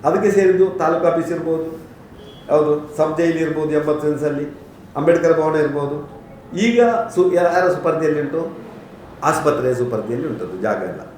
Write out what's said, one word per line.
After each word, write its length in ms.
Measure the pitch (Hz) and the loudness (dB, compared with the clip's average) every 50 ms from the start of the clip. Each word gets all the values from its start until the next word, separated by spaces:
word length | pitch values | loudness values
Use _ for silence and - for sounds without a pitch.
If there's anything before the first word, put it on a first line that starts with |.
| - | 0
ಅದಕ್ಕೆ 260 | 151 180 202 214 202 | 0 0 2 2 2
ಸೇರಿದ್ದು 380 | 196 196 190 185 185 185 190 185 | 2 4 4 4 4 4 2 0
ತಾಲೂಕು 380 | - - 160 160 170 170 170 | 0 -2 -2 0 0 2 2
ಆಫೀಸ್ 240 | 170 170 165 160 160 | 0 0 0 -2 -4
ಇರ್ಬೋದು, 580 | 170 160 160 165 160 160 160 160 160 - - - - - - - - - - - - - - - | -4 -4 -2 -4 -4 -4 -4 -8 -10 -12 -16 -20 -20 -20 -20 -20 -20 -20 -20 -20 -20 -20 -4 0
ಹೌದು, 460 | 147 151 151 151 147 151 - - - | 2 2 4 2 0 -2 -2 -8 -2
ಸಬ್ 200 | - 156 156 156 | 0 0 0 2
ಜೈಲ್ 200 | 165 170 165 160 | 0 0 2 2
ಇರ್ಬೋದು, 340 | 165 160 151 156 156 151 151 | 0 -2 -2 -2 -2 -2 0
ಎಂಬತ್ತು 360 | 151 151 147 151 151 151 147 | 0 0 0 0 -2 0 0
ಸೆನ್ಸಲ್ಲಿ 380 | 151 147 143 151 147 143 143 147 - - - - - - - - - - | -2 -2 0 -2 -2 -2 -2 -6 -8 -10 -16 -20 -20 -20 -20 -20 -10 -6
ಅಂಬೇಡ್ಕರ್ 360 | 143 151 165 170 165 165 165 160 | 0 2 2 2 4 4 2 2
ಭವನ 220 | 156 156 156 156 | 2 2 0 2
ಇರ್ಬೋದು. 560 | 156 151 139 143 143 143 139 147 147 143 - - - - - - - - - - | 0 0 0 0 -2 -4 -4 -6 -8 -10 -12 -16 -20 -20 -20 -20 -20 -18 -10 -4
ಈಗ 240 | 180 214 240 233 240 240 233 226 226 226 - - | 0 0 2 4 4 4 4 4 0 -2 -2 2
ಸು-, 200 | 180 185 185 175 | 2 2 4 4
ಯಾರ 320 | 175 175 170 170 180 185 | 4 2 4 2 4 2
ಸುಪರ್ದಿಯಲ್ಲಿ 540 | 175 170 - - 165 156 160 160 151 147 147 | 2 0 2 0 -2 0 2 0 0 0 0
ಉಂಟು? 360 | 143 139 151 165 165 - - - - - - - - - - - - - - - 143 | -2 -2 -4 -4 -4 -6 -10 -14 -16 -18 -18 -18 -20 -20 -20 -20 -20 -20 -14 -2 0
ಆಸ್ಪತ್ರೆಯ 500 | 147 156 - - 151 - - 127 127 123 | 0 0 2 0 0 0 2 0 -2 0
ಸುಪರ್ದಿಯಲ್ಲಿ 540 | 120 123 120 117 104 104 - 120 127 160 | 0 -2 -2 -2 -4 -4 -4 -6 -6 -4
ಉಂಟದು 340 | 156 - 90 90 87 90 92 | -6 -6 -8 -8 -10 -8 -4
ಜಾಗ 160 | 101 107 104 | -2 -2 -2
ಎಲ್ಲ 220 | 92 95 90 85 78 - - - | -2 -4 -8 -8 -12 -14 -18 -20